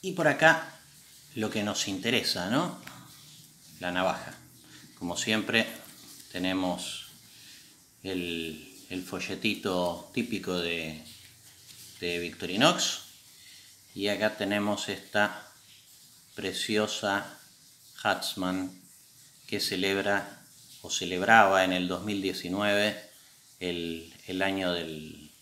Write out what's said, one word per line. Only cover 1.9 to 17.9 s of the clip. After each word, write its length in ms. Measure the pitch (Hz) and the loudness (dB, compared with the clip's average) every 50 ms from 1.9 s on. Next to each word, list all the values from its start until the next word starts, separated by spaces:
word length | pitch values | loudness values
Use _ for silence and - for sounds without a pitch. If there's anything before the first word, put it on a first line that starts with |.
| 98 95 92 113 120 113 - - - 98 87 95 | -4 -2 -2 0 0 2 2 0 -2 -2 -2 0
¿no? 300 | 113 139 175 - - - - - - - - - - - - - - - - - - - - - - - | 2 0 0 0 -4 -10 -14 -16 -18 -18 -20 -20 -20 -20 -20 -20 -20 -20 -20 -20 -20 -20 -20 -20 -16 -8
La 140 | 90 90 87 | -6 -4 0
navaja. 440 | 90 92 92 - - - - 80 - - - - - - - - - - - - - | 2 2 2 2 0 -6 -12 -14 -16 -18 -20 -20 -20 -20 -20 -20 -20 -20 -20 -16 -8
Como 180 | - 87 87 | -6 -4 -4
siempre, 500 | - - - 110 110 101 - 113 113 110 - - - - - - - - - - - - - - | -2 0 0 0 0 0 2 2 0 0 0 -4 -14 -16 -18 -20 -20 -20 -20 -20 -20 -20 -10 -6
tenemos 760 | 90 90 92 92 95 92 90 87 90 - - - - - - - - - - - - - - - - - - - - - - _ _ - | -4 -2 0 0 0 0 0 -2 -2 -4 -8 -10 -10 -12 -14 -18 -20 -20 -20 -20 -20 -20 -20 -20 -20 -20 -20 -20 -20 -20 -20 _ _ -10
el, 720 | 95 95 92 87 87 85 82 82 80 78 76 - - - - - - | -6 -4 -4 -4 -4 -4 -4 -6 -6 -8 -12 -14 -18 -20 -20 -16 -10
el 120 | 90 92 92 | -10 -10 -8
folletito 1080 | - - 92 - - 98 92 - 110 101 - - 104 92 90 90 87 85 82 - - - | -8 -8 -8 -6 -6 -8 -2 0 -2 -2 0 -2 -2 0 2 0 0 -2 -4 -10 -8 -4
típico 460 | 131 117 - - 98 92 95 90 90 | -4 -4 -4 -4 -6 -4 -4 -4 -2
de, 460 | 85 85 85 85 82 80 80 78 78 - - - - - - - - - - - - - - - - - - - | -2 -2 -4 -4 -4 -6 -8 -12 -14 -18 -20 -20 -20 -20 -20 -20 -20 -20 -20 -20 -20 -20 -20 -20 -20 -20 -16 -8
de 180 | - 87 87 87 | -6 -4 -4 -4
Victorinox. 840 | 87 85 - - - 85 90 104 127 160 180 185 - - - - - - - - - - - - - - - - - - - - - - - | -4 -6 -8 -8 -8 -6 0 4 4 4 4 4 0 -2 -2 -6 -10 -16 -20 -20 -20 -20 -20 -20 -20 -20 -20 -20 -20 -20 -20 -20 -20 -16 -8
Y 140 | 98 98 104 | -4 -2 -2
acá 280 | 101 92 104 107 104 | 0 2 0 0 0
tenemos 520 | - 104 98 101 104 104 104 104 101 - - | 0 -2 0 0 0 0 0 -2 -2 -2 -6
esta 600 | 101 92 - - - 107 104 101 - - - - - - - - - - - - - - - - - - - - - | -6 -6 -8 -4 0 2 2 2 0 -6 -14 -18 -20 -20 -20 -20 -20 -20 -20 -20 -20 -20 -20 -20 -20 -20 -20 -18 -14
preciosa 1040 | - 95 95 87 - - - 110 104 107 104 - - - 101 98 101 98 - - - - - - - - - - - - - | -8 -6 -4 -4 -4 -2 0 2 2 2 2 0 -2 0 0 0 0 -2 -4 -14 -18 -20 -20 -20 -20 -20 -20 -20 -20 -20 -20